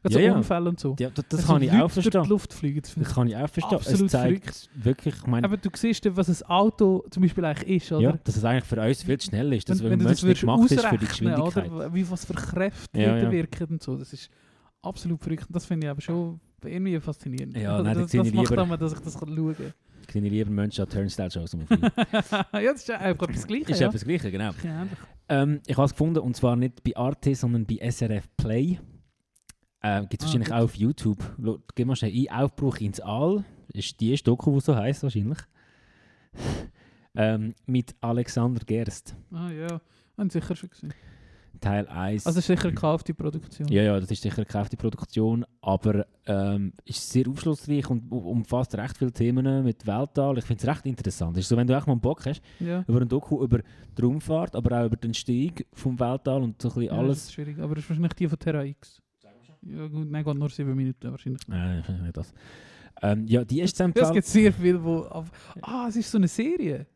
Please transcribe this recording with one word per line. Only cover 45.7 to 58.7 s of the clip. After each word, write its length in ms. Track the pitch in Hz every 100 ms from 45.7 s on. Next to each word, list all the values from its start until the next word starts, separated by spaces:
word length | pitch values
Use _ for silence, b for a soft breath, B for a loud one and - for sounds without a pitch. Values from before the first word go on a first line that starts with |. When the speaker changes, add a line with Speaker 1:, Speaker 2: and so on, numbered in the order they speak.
| 95 110 101 - _ -
Speaker 2:
ähm, 480 | 98 98 101 98 - -
ist 240 | - -
sehr 180 | 127 123
aufschlussreich 640 | 143 165 151 - 147 131
und 220 | 123 120
u-, 60 | 120
umfasst 580 | 87 117 107 123 123 104
recht 220 | 120 -
viele 140 | 127
Themen 520 | - 117 127 135 135
mit 220 | 131 110 110
Weltall. 500 | 104 139 - 139 131
Ich 80 | -
find's 200 | 113 120
recht 180 | 147 135
interessant. 520 | 123 98 - 85 85
Ist 120 | 95
so, 60 | 117
wenn 100 | 123
du 80 | 131
echt 120 | 147
mal 80 | 120
Bock 300 | 123 160 131
hast, 160 | 147 B B
Speaker 1:
Ja. 240 | 170 180 180
Speaker 2:
über 140 | 120
ein 60 | 120
Doku 320 | 131 - 147
über 160 | 127 117 - B B -
die 40 |
Raumfahrt, 540 | 123 151 - 160 175 123
aber 260 | 120 120
auch 40 | 117
über 120 | 113
den 120 | 117
Entstehung 440 | 110 - 123 160 165 -
vom 260 | - 135 123
Weltall 420 | 120 135 - 135
und 180 | 120 104
so 80 | 120
ein 40 | 120
bisschen 180 | 117
Speaker 1:
Ja, 60 | 160
Speaker 2:
alles. 180 | 135 143
Speaker 1:
das 60 | -
ist 80 |
schwierig, 260 | - 147 151
aber 160 | 151 151
das 80 |
ist 60 | -
wahrscheinlich 240 | 160 170
die 140 | - 170
von 120 | 160
Terra 240 | 170 151
X. 380 | 139